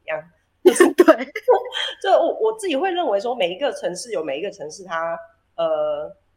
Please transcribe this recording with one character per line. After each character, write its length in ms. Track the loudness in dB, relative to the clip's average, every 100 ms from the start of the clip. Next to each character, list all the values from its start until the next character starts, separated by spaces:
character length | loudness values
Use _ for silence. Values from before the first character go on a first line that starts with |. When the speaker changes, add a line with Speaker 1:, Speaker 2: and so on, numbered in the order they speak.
| -8
Speaker 1:
样？ 180 | -8 -8 _ _ _ 2
Speaker 2:
<laughs> 200 | 4 4 6
对。 100 | 6 6
Speaker 1:
<laughs> 840 | 0 -4 2 2 0 -6 -8 -6
就 100 | 2
我， 220 | 4 4 0
我 180 | -2 -2
自 100 | -2
己 80 | -2
会 160 | 0
认 160 | -2 0
为 120 | 0
说， 160 | -2 -2
每 160 | -2
一 40 | 0
个 140 | -4
城 220 | -2 -6 -6
市 160 | -6
有 120 | -6
每 160 | -4 -6
一 20 |
个 80 | -6
城 200 | -10 -14
市 120 | -14
它， 340 | -8 -4 -4 -6 -10 _ _ -4
呃， 600 | 0 0 0 -2 -6 -14 _